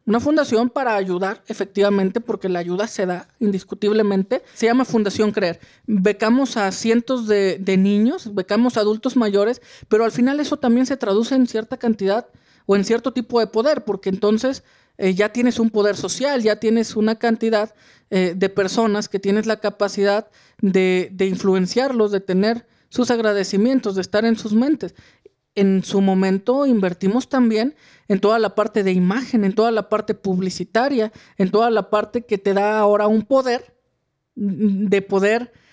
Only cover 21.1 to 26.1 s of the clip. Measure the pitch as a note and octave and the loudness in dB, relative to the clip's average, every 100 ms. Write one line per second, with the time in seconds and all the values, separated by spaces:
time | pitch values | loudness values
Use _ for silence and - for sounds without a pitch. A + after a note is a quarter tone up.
21.1 | F#3+ F#3+ F#3 F#3+ F#3 F3+ A#3+ C4+ B3 G#3 | -4 -2 0 0 2 0 0 0 0 0
22.1 | G3+ G3 F#3 G#3+ A#3 - _ _ - A#3+ | -2 -2 0 0 -2 -8 _ _ -2 0
23.1 | A#3 A3 G3+ F#3+ G3 A#3 C4 G#3+ F#3+ F3+ | 0 0 -2 -2 0 2 0 -2 -4 -2
24.1 | G#3 A3+ A3 G#3+ G#3+ C#4 D#4 F#3 - - | 0 0 -2 0 0 0 -2 -6 -14 -20
25.1 | _ - _ _ - G3 F#3+ - G3 F#3+ | _ -20 _ _ 0 2 2 0 0 2